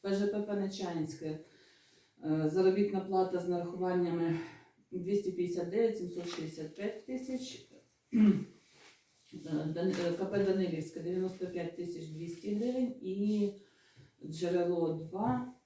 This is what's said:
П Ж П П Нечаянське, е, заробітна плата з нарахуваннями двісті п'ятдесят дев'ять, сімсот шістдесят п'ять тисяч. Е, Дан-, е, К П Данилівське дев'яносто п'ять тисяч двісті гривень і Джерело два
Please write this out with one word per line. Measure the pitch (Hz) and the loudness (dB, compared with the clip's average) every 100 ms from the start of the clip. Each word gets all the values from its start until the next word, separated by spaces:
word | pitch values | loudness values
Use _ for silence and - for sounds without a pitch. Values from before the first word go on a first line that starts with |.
П | 196 | 2
Ж | 196 202 | 2 2
П | 208 | 0
П | 208 202 | -2 0
Нечаянське, | 190 190 185 165 151 - 156 156 - - - - _ _ _ _ 156 | -2 -2 -4 -2 -2 -4 -6 -6 -10 -20 -20 -20 _ _ _ _ 0
е, | 156 156 | 2 4
заробітна | 175 190 196 202 196 | 6 6 6 4 2
плата | 190 185 185 180 | 0 2 2 2
з | 175 | 0
нарахуваннями | 175 175 180 180 180 175 170 165 165 - - - _ _ | 0 -2 -2 2 2 2 2 2 0 -4 -14 -20 _ _
двісті | 180 180 202 190 | -8 0 0 0
п'ятдесят | 175 175 175 170 | -2 -2 -2 -2
дев'ять, | 208 226 185 | 2 2 2
сімсот | 180 175 175 | -4 -6 -6
шістдесят | 165 160 160 156 - | -6 -8 -8 -10 -6
п'ять | 208 - - | -6 -6 -8
тисяч. | 254 254 254 - - - - _ _ _ | -8 -6 -6 -8 -14 -18 -20 _ _ _
Е, | 233 214 - - - - - - - _ _ - - 156 151 156 | 6 8 8 0 -14 -20 -20 -20 -20 _ _ -16 -14 -4 -2 -2
Дан-, | 165 185 175 175 | 0 0 0 0
е, | 175 | -2
К | 190 | 0
П | 202 | 2
Данилівське | 190 190 180 160 151 - | 2 2 2 -2 -4 -6
дев'яносто | 165 185 185 - 180 | -4 -2 -2 -4 -6
п'ять | 175 165 - | -4 -6 -6
тисяч | 175 156 156 | -8 -8 -10
двісті | 156 170 170 202 208 | -8 -8 -8 -4 0
гривень | 240 254 247 - | 0 0 -2 -2
і | 185 196 208 208 202 - - _ _ - - _ 156 | -6 -2 0 2 0 -2 -20 _ _ -20 -20 _ -12
Джерело | 160 175 180 175 170 160 | -4 0 2 2 2 0
два | 160 - 190 233 254 247 - | -2 -6 -2 0 0 -4 -12